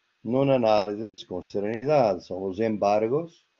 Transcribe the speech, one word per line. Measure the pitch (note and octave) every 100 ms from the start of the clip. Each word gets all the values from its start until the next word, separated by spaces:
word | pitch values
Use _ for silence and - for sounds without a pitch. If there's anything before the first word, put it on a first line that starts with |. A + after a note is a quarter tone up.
| _ _
en | A2 B2+
un | C#3
análisis | C3 A2+ G#2+ G2 G#2 A2 - -
con | F2+ -
serenidad. | G#2 G#2 A2+ C3 D3+ A2+ F2+
Son | - F#2
los | F#2+ F#2
embargos | A2+ G#2 G2+ G#2+ A2+ C#3+ E3+ - _